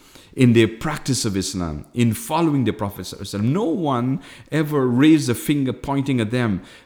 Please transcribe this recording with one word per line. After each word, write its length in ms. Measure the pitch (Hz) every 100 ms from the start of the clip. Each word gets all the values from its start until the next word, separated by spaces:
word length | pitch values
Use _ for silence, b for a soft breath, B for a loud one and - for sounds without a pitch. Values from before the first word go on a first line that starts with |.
| B B B -
in 180 | 123
their 140 | 113 113
practice 560 | - 160 147 - 123
of 140 | 113 95
Islam, 480 | 92 92 85 76 -
in 200 | 120 120
following 500 | 107 - 156 165 143
the 100 | 113
Prophet 280 | - 101 98
sallallahu 200 | 92 -
alaihi 200 | 98 101
wasallam. 100 | 110
No 140 | 170 254
one 560 | 247 151 123 127 127 B B B
ever 360 | 147 151 151 127
raised 420 | 120 156 160 127
a 60 | 113
finger 380 | - 147 135
pointing 460 | - - 139 135 127
at 120 | 107
them, 320 | 123 117 90 B B